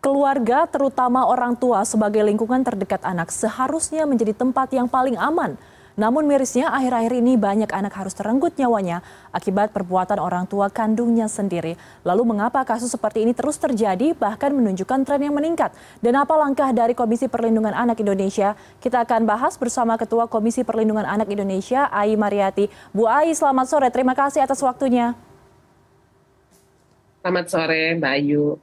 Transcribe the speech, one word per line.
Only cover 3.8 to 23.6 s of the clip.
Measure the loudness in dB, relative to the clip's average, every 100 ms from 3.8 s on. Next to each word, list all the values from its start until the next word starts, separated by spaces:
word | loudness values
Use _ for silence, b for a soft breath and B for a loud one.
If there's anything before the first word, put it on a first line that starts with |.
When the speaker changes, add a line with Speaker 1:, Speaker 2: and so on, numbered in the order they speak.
| -4 -2 0
Speaker 1:
menjadi | 0 0
tempat | 0 -2 0 -2
yang | -2 0
paling | 0 0 0
aman. | 0 0 -2 -6 B B B -2
Namun | 0 2
mirisnya, | 2 2 2 0 0
akhir-akhir | 0 0 0 0 2
ini | 4 4
banyak | 2 0 0
anak | -2 -4
harus | -6 -10 -6
terenggut | -2 0 0 0
nyawanya | 0 2 0 -6 B B B -6
akibat | -2 0 0
perbuatan | -2 -2 -2 0 -2
orang | -2 -4 -4
tua | -2 -2
kandungnya | 0 0 0 2 0 0
sendiri. | -4 -4 -4 -6 -10 B B 0
Lalu | 2
mengapa | 2 0 0 -2
kasus | -2 -4 -4
seperti | -4 -2 0
ini | 0 0
terus | -2 -2
terjadi, | -2 0 0 2 0 0
bahkan | -2 -2 -2 2
menunjukkan | 0 0 -2 -2
tren | 0 0 0
yang | -2
meningkat? | -2 0 -2 B B B
Dan | 2 2
apa | 4 2
langkah | 2 0 0
dari | 2 2 2
Komisi | 0 0 -2
Perlindungan | -2 0 2 0 0
Anak | -2 0
Indonesia? | 0 0 -2 0 -2 -2 B B
Kita | -2 -2
akan | 0 0 2
bahas | 0 -2 -2
bersama | -4 -2 0 0
Ketua | 0 0
Komisi | 0 0 -2 -2
Perlindungan | -2 0 0 0
Anak | -2 -2 -2
Indonesia, | -4 -2 -4 -2 0 0
Ai | 0 0 2
Mariati. | 0 2 0 0 -2 B B 0
Bu |
Ai, | 2 4 2 2
selamat | 2 2